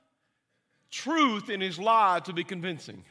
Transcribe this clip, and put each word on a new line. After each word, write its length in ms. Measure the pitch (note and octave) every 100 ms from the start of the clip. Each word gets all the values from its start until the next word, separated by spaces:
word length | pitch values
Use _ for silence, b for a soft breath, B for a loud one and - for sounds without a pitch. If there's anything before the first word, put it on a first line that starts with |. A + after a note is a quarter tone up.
| _ _ _ _ _ _ _ _ _
truth 600 | - B3+ D#4+ C4+ G#3 -
in 100 | G3+
his 180 | F#3+ E3
lie 420 | G#3+ A3+ G3+ F3
to 120 | F3+
be 120 | F3
convincing. 600 | A3 F#3 F3+ D#3 - F#2+ F2+